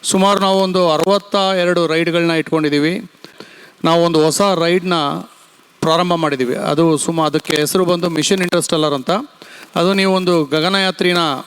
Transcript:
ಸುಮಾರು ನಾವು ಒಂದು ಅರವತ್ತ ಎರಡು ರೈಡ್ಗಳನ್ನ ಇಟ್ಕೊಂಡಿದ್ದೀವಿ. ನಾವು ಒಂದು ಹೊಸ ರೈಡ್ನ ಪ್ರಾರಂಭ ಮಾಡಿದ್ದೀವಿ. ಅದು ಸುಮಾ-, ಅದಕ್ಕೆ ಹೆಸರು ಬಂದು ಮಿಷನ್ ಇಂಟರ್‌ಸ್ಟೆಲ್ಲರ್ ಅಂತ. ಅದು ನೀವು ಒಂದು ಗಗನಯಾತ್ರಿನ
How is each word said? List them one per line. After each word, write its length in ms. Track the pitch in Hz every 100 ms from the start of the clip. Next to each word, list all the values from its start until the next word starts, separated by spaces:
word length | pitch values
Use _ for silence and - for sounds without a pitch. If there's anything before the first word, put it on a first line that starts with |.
ಸುಮಾರು 360 | - 196 196 202
ನಾವು 200 | 190 190
ಒಂದು 320 | 190 185 180
ಅರವತ್ತ 440 | 151 - 202 - 202
ಎರಡು 520 | 190 190 175 175 165
ರೈಡ್ಗಳನ್ನ 440 | 160 170 170 170
ಇಟ್ಕೊಂಡಿದ್ದೀವಿ. 800 | 165 156 160 151 147 151 180 190 _ - - - - - _ 165
ನಾವು 200 | 165 170
ಒಂದು 180 | 160
ಹೊಸ 180 | 156 147
ರೈಡ್ನ 520 | 202 185 165 180 180 170 143 156 190 - - _ _ _
ಪ್ರಾರಂಭ 320 | - 160 180
ಮಾಡಿದ್ದೀವಿ. 420 | 170 156 139 123 135
ಅದು 420 | - 151 165 151
ಸುಮಾ-, 280 | - 165 156
ಅದಕ್ಕೆ 300 | 151 - 156
ಹೆಸರು 300 | 151 180 180
ಬಂದು 240 | 175 175
ಮಿಷನ್ 320 | 156 147 190
ಇಂಟರ್‌ಸ್ಟೆಲ್ಲರ್ 520 | 175 175 160 165 156
ಅಂತ. 160 | 143 127 185 285 - - - - -
ಅದು 180 | 170
ನೀವು 220 | 196 190 185
ಒಂದು 300 | 180 175 147
ಗಗನಯಾತ್ರಿನ 720 | 151 165 196 190 185 180 175 165 131